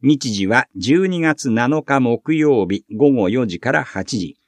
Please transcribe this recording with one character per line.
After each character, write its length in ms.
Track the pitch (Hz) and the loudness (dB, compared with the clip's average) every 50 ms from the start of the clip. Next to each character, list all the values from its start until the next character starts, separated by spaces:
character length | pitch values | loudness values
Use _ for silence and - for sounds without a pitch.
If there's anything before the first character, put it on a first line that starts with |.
日 320 | - 135 151 139 - 131 107 | 4 2 2 2 0 -6 -4
時 140 | 98 98 95 | -2 -2 2
は 200 | 110 123 127 _ _ | 2 2 0 _ _
十 320 | 95 90 113 143 175 190 190 | -8 -2 2 2 2 2 0
二 140 | 185 175 | -2 -2
月 280 | 165 160 151 - - 139 | 0 -2 -2 -2 -2 -2
七 340 | 110 113 120 123 151 156 147 | 0 0 0 0 0 -2 -2
日 160 | - 139 135 | 0 0 0
木 360 | 127 120 117 117 _ - 160 | 2 2 0 -2 _ -2 0
曜 320 | 160 151 151 139 117 98 87 | 0 2 2 2 2 2 0
日 180 | 98 - _ _ | -2 -6 _ _
午 200 | 104 110 143 143 | -2 2 2 2
後 180 | 139 123 101 90 | 2 2 0 0
四 180 | 107 131 127 107 | 0 0 -2 -2
時 120 | 85 87 | -4 -6
か 120 | - 120 | -6 -4
ら 120 | 135 151 131 | -2 -2 -4
八 360 | - - 98 92 - - 107 | -6 -8 -10 -8 -6 -6 -6
時。 160 | 90 - - _ _ | -6 -8 -10 _ _